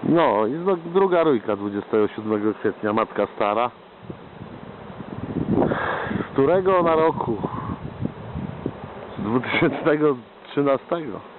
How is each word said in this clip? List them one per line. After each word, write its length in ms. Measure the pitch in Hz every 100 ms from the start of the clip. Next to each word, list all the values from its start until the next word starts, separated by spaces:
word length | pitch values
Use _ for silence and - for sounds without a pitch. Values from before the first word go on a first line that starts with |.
| -
No 380 | 165 147 104 107
i 80 | 151
zno-, 200 | 180 180
druga 460 | 170 180 190 175
rójka 340 | 160 123 107 101
dwudziestego 520 | 101 101 - 110 104
siódmego 460 | - 107 107 107
kwietnia, 380 | 101 113 - 107
matka 340 | 107 104 - 101 -
stara. 340 | 107 107 120 - - - - - - - - - - - - - - - - - - - - - - - - -
Z 120 | -
którego 460 | - 135 185 190 185
ona 160 | 170
roku? 420 | 160 160 - - 107 - - - - - - - - - - - - - - - - - -
Z 40 |
dwutysięcznego 920 | 101 123 120 - 151 - 160 151 151 127 110 - -
trzynastego. 720 | - 143 131 - 170 147 87 -